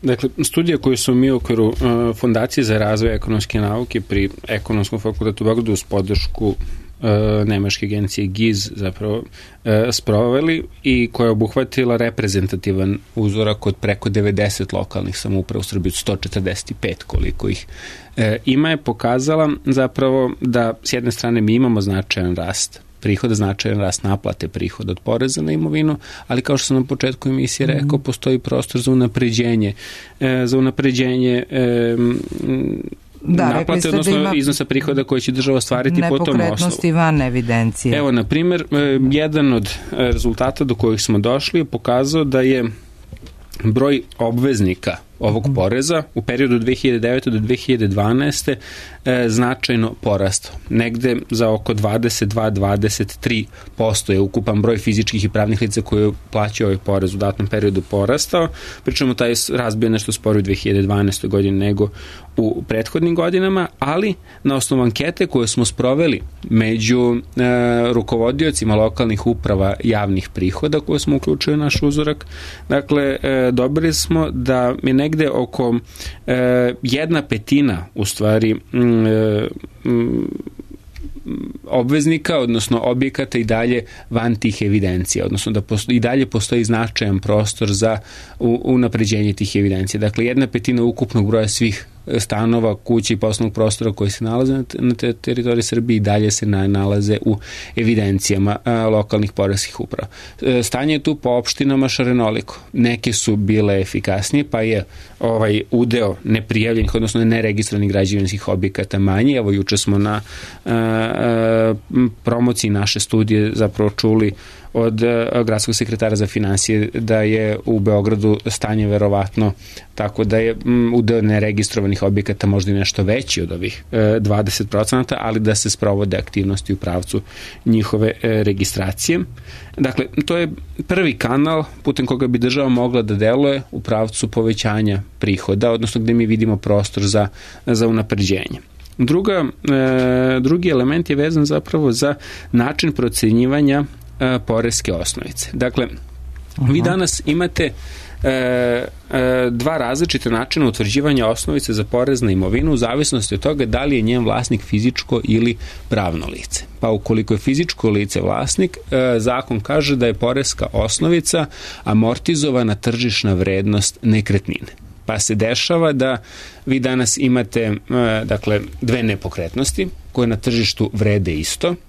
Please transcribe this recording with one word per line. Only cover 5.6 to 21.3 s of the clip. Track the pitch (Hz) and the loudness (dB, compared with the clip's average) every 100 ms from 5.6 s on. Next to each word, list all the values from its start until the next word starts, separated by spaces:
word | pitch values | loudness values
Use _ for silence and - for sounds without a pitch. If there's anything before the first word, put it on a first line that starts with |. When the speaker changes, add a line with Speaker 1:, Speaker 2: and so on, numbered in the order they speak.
| 113 | 0
Speaker 1:
uz | 98 | -2
podršku, | - 101 92 101 - - 107 92 - - - - | -2 -2 0 0 0 -2 -2 -2 -6 -8 -12 -6
e, | 117 104 107 107 104 | 0 2 2 0 0
nemačke | 101 101 - 101 | 0 0 -2 -4
agencije | 104 101 - 101 | -2 -2 -2 -4
giz | 98 113 101 98 98 | 0 0 0 -4 -6
zapravo, | 95 90 107 107 - - - - 117 | -6 -4 -4 -4 -6 -16 -20 -10 0
e, | 107 117 | 2 2
sproveli | 117 - 104 120 127 160 160 160 - | -2 0 2 4 2 0 -2 -6 -4
i | 143 127 117 | 0 2 0
koja | - 117 | 2 2
je | |
obuhvatila | 107 110 135 127 - 123 117 | 2 2 0 -2 0 0 2
reprezentativan | 117 110 107 98 95 92 101 95 95 101 - - | 0 -2 -2 0 0 -2 -2 0 0 -2 -6 -2
uzorak | 107 101 107 104 104 | -2 0 -2 0 -4
od | 98 | -2
preko | 104 101 113 | -2 -2 -2
devedeset | 101 104 101 104 101 95 | 0 2 2 0 -2 -4
lokalnih | 92 90 98 95 92 | -4 -4 -6 -6 -6
samouprava | 104 95 92 101 | -4 -4 -2 -6
u | |
Srbiji, | 95 98 87 | -4 -4 -4
od | 87 | -4
sto | - 98 | -4 -4
četrdeset | 95 104 95 98 - - | -4 -4 -4 -6 -8 -6
pet | 107 85 | -6 -6
koliko | - - - - - | -4 -2 -2 -2 -4
ih, | 98 - - - - - - | -6 -10 -18 -18 -20 -14 -2
e, | 110 110 - | -2 0 0
ima, | 131 160 | 2 2
je | 156 | 0
pokazala | 143 110 117 123 135 156 156 147 - | -4 -2 0 0 2 2 2 0 0
zapravo | 131 131 - 135 131 127 - | 2 0 0 0 2 0 -2
da | 127 120 117 113 | -2 0 0 -2
s | - | -4
jedne | 123 120 | -2 -2
strane | 113 120 | -2 0